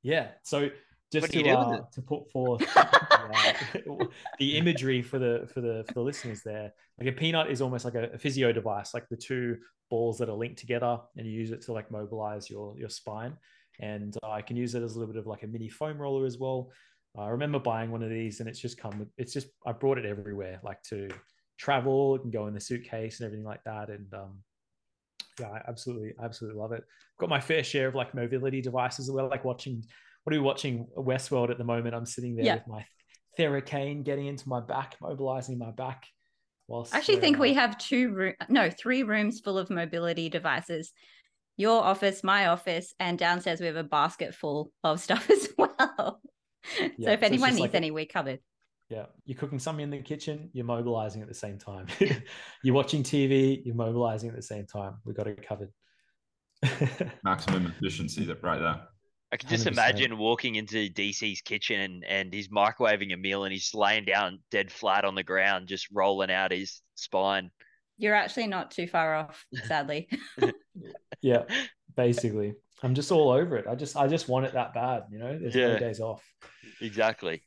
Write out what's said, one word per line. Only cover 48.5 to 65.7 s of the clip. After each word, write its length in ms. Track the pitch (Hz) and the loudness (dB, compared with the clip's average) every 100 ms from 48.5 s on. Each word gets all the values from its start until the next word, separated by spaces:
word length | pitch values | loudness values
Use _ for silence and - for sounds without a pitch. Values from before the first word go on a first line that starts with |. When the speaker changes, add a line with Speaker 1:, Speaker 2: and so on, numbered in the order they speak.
| _ _ _ _ | _ _ _ _
Speaker 1:
Yeah, 180 | 110 104 _ - | -10 -10 _ -12
you're 120 | 127 | -8
cooking 220 | 139 135 | -6 -4
something 240 | 143 151 | -4 -4
in 60 | 147 | -6
the 80 | 143 | -8
kitchen, 500 | 131 147 - 151 156 | -8 -6 -6 -8 -8
you're 120 | 131 | -8
mobilizing 580 | 120 117 120 113 107 104 | -2 -2 0 0 -2 -6
at 60 | 107 | -12
the 60 | |
same 240 | 117 107 101 | -10 -10 -10
time. 280 | - 98 95 - 196 117 | -12 -12 -10 2 2 2
<laughs> 380 | - - - - | -4 -16 -18 -2
You're 100 | 131 | 4
watching 300 | 131 139 151 | 4 4 0
T 220 | 127 147 135 | 2 4 6
V, 340 | 135 135 135 | 6 6 4
you're 100 | 127 117 | -2 -2
mobilizing 520 | 113 117 120 110 113 | 0 2 0 0 -6
at 40 | 113 | -10
the 60 | |
same 240 | - 107 101 | -10 -10 -8
time. 280 | 104 98 107 | -8 -8 -10
We 100 | 110 | -10
got 140 | 104 107 | -6 -6
it 180 | 101 - | -6 -8
covered. 240 | 101 101 _ _ _ _ _ _ _ _ _ | -8 -8 _ _ _ _ _ _ _ _ _
<laughs> 600 | 131 - 139 - - - | -2 2 -2 0 -6 -2
Speaker 4:
Maximum 420 | 98 92 - 95 87 | 0 0 2 0 0
efficiency 580 | 82 95 87 78 - | -2 -4 -2 -4 -4
that 180 | 87 80 | -4 -2
right 160 | 90 78 | -2 0
there. 200 | 82 78 - _ _ _ _ | 0 -2 -6 _ _ _ _
Speaker 2:
I 40 | - | -8
could 120 | - | 0
just 160 | 170 | 0
Speaker 1:
Hundred 120 | 110 123 | 2 4
percent. 180 | 117 113 | 4 4
Speaker 2:
imagine 200 | 127 113 | 0 2
walking 360 | 110 117 127 | 2 2 0
into 340 | 107 107 110 104 | -4 -2 -2 -2
D 240 | 90 101 | -2 -4
C's 280 | 98 107 95 | -2 -4 -6
kitchen 400 | - 107 - 104 | -6 -6 -2 -2
and, 240 | 98 90 | -2 -6
and 280 | - 98 95 | -4 -2 -2
he's 160 | 98 98 | -6 -2
microwaving 640 | 104 104 110 117 107 98 | 4 4 4 4 4 0
a 40 | 90 | -4
meal 280 | 95 98 | -2 -2
and 80 | 98 | -2
he's 220 | 95 - | -4 -4
laying 300 | 110 101 107 | 2 4 4
down 340 | 98 98 98 95 _ | 2 2 2 -4 _
dead 200 | 104 98 | -2 -2
flat 340 | - 107 98 | -2 2 4
on 100 | 101 95 | 2 0
the 80 | |
ground, 420 | 90 95 95 95 | 0 2 4 2
just 220 | 92 | -2